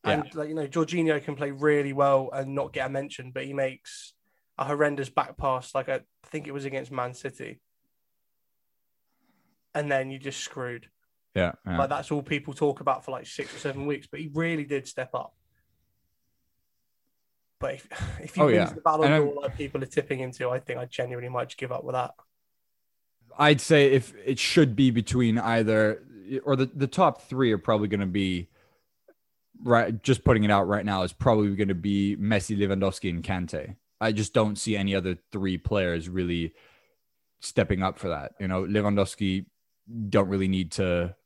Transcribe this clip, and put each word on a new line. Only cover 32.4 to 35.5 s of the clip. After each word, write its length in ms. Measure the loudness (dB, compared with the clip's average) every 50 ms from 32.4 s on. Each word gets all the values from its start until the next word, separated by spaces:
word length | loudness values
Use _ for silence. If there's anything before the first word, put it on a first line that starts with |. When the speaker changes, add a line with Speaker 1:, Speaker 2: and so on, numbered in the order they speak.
| 0 -2 0
Speaker 1:
Lewandowski, 520 | 0 2 2 2 2 0 0 -2 -2 -4 -4
and 120 | -4 -4
Kante. 540 | -4 -4 -4 -4 -4 -6 -6 -8 -8 -10 -14 _ _ _ _ _
I 140 | -2 0 0
just 200 | 0 -2 0 2
don't 240 | 2 2 2 0
see 200 | -4 -2 -2 0
any 180 | 0 0 0 0
other 220 | 0 0 -2 -4 -6 _ _ -6
three 240 | -4 -2 -2